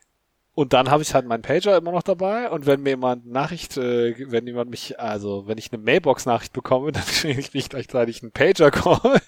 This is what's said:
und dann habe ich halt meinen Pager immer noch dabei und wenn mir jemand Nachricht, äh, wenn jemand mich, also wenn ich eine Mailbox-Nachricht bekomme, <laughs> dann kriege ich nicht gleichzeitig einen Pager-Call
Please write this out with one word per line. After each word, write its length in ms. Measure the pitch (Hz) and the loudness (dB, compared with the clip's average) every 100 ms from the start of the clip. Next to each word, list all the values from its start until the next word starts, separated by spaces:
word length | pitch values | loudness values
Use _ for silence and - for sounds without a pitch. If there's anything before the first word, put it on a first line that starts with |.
| _ _ _ _ _ | _ _ _ _ _
und 200 | - 135 | -4 2
dann 160 | 127 127 | 2 4
habe 120 | 151 | 2
ich 120 | 151 | 2
halt 120 | 139 127 | 0 0
meinen 160 | 113 | -6
Pager 340 | - 151 202 185 | 0 0 4 2
immer 160 | 170 | 2
noch 100 | 175 | -4
dabei 480 | 180 180 185 220 247 | -2 -2 0 -2 -4
und 160 | 160 139 | -4 2
wenn 160 | 139 | 2
mir 80 | 139 | 2
jemand 340 | 131 127 123 | 0 0 -2
Nachricht, 540 | 120 127 151 175 - - | -4 -4 -4 -6 -10 -4
äh, 520 | 123 120 120 113 131 | -2 0 0 -2 -2
wenn 160 | 117 120 | -4 -2
jemand 220 | 120 120 | -6 -6
mich, 300 | 120 - - | -6 -12 -8
also 460 | 117 107 101 98 101 | -6 -6 -4 -6 -6
wenn 100 | 110 | -8
ich 160 | - | -8
eine 80 | 113 | -6
Mailbox-Nachricht 720 | 107 160 151 123 131 113 - | 0 0 2 -2 0 -2 -2
bekomme, 380 | - - 127 147 | -10 -2 -2 0
<laughs> 0 | |
dann 120 | 143 | -6
kriege 340 | - - 160 131 | -4 -4 -2 -4
ich 160 | - | -4
nicht 160 | 143 - | -6 -8
gleichzeitig 520 | 139 110 127 117 113 | -10 -6 -2 -2 -4
einen 100 | 113 | -10
Pager-Call 880 | - 151 196 147 - - 160 247 262 | 2 2 6 6 6 2 4 6 4